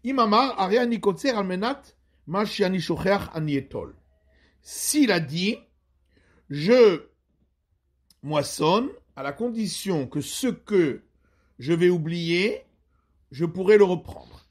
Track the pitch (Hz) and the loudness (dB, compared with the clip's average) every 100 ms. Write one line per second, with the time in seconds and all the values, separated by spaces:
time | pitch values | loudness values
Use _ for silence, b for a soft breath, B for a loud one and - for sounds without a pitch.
0 | 233 269 220 214 269 214 190 226 240 226 | -4 0 4 4 2 0 0 2 2 0
1 | 202 180 277 226 196 180 226 277 - _ | -2 0 -2 -2 -2 -4 -4 -6 -12 _
2 | _ _ - 185 208 - 185 190 156 156 | _ _ -8 -4 -4 0 0 0 -4 -2
3 | 175 302 - 165 156 139 135 113 80 - | 0 0 -2 -6 -4 -4 -6 -12 -12 -18
4 | _ _ _ _ _ _ - - - 294 | _ _ _ _ _ _ -18 -10 -2 2
5 | 254 175 143 160 190 254 _ _ _ _ | 2 2 -2 -4 -4 -4 _ _ _ _
6 | _ _ _ _ _ 143 170 254 220 165 | _ _ _ _ _ -4 4 6 6 4
7 | - _ _ _ _ _ _ _ _ _ | -8 _ _ _ _ _ _ _ _ _
8 | _ _ 139 151 143 - 156 202 269 - | _ _ -4 -2 -2 -2 2 2 0 -10
9 | _ - 139 143 240 226 202 - 190 170 | _ -10 -10 -6 -6 -4 -6 -6 -4 -4
10 | 131 151 131 - 254 190 - 202 151 110 | -4 -8 -8 -4 -4 -4 0 2 2 -2
11 | _ _ _ _ _ - 123 170 180 180 | _ _ _ _ _ -12 -2 2 4 2
12 | 156 170 165 175 208 - _ _ _ _ | -2 -6 -2 0 0 -4 _ _ _ _
13 | _ _ _ 127 170 170 185 214 196 180 | _ _ _ -6 -6 -2 4 6 6 2
14 | - - - - _ | -6 -18 -20 -20 _